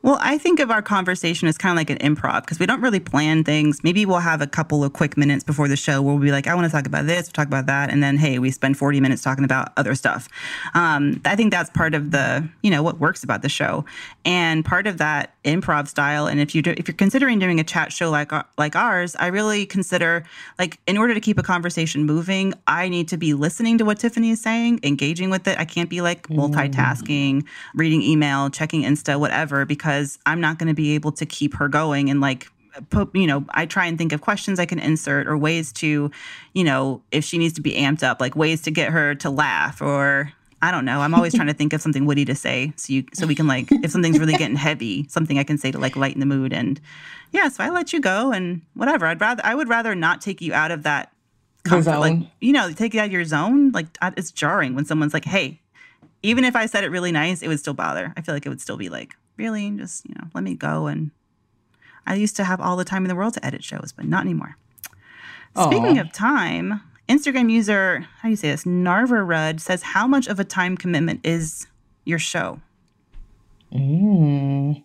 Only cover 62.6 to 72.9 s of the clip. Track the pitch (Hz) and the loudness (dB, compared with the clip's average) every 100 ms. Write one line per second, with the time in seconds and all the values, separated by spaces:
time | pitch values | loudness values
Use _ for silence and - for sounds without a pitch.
62.6 | 180 180 180 190 185 180 208 - 131 - | -2 -2 -2 -2 -2 -2 -4 -4 -8 -8
63.6 | - - - - - 175 - - - - | -10 -12 -12 -10 -2 -2 0 -4 -6 -16
64.6 | _ _ - _ - - - - - - | _ _ -20 _ -20 -20 -20 -20 -12 0
65.6 | 170 392 453 277 160 - 214 285 180 170 | 4 4 4 4 2 -2 0 2 0 -2
66.6 | 180 208 - - - 269 294 262 240 226 | -4 -6 -10 -20 2 2 2 2 4 4
67.6 | 208 208 190 165 165 - 226 214 151 147 | 4 2 2 0 -4 -8 -2 0 0 -2
68.6 | - 180 180 185 247 240 190 165 156 160 | -2 0 2 2 4 2 2 0 0 -4
69.6 | - 185 - 190 233 277 254 196 196 - | -4 -4 0 0 4 2 2 -4 -4 -2
70.6 | 180 185 180 170 165 - - 165 160 - | -2 -2 -2 0 0 -2 -2 -2 -4 -10
71.6 | - _ _ _ - 165 160 - 92 - | -16 _ _ _ -6 -4 -2 -4 -4 -8
72.6 | - _ _ | -18 _ _